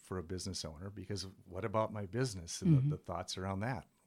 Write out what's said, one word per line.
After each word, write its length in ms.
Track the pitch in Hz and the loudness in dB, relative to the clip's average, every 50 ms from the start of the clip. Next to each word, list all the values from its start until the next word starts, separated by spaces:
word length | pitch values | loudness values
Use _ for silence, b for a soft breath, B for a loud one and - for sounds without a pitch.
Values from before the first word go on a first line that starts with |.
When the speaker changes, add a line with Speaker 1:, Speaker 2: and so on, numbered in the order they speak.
| - | -8
Speaker 1:
for 160 | - 98 92 | -6 -4 -4
a 40 | 82 | -4
business 400 | 80 92 90 - 98 90 - - | -4 -4 -4 -4 -4 -6 -6 -6
owner, 280 | 78 78 76 92 101 101 | -8 -8 -8 -10 -10 -10
because 320 | 107 95 - 104 92 92 95 - - - 92 | -10 -6 -6 -4 -4 -4 -8 -10 -14 -16 -10
what 160 | 87 92 101 | -6 -4 -2
about 260 | 110 98 110 110 107 | 0 2 2 2 2
my 140 | 110 107 104 | 0 -4 -6
business 560 | 90 92 120 131 127 101 92 82 87 - - | -2 0 0 0 0 -2 -6 -8 -8 -6 2
and 160 | 185 180 156 131 | 6 8 8 8
Speaker 2:
Mm-hmm. 120 | 131 147 | 8 4
Speaker 1:
the, 40 | - - | 0 -2
the 40 | |
thoughts 360 | - - 87 85 95 - - 95 | -4 -6 -6 -6 -4 -6 -6 -4
around 220 | 92 98 95 98 | -2 -2 -2 -2
that? 240 | 104 123 135 - - _ _ _ _ | -2 -2 -4 -6 -8 _ _ _ _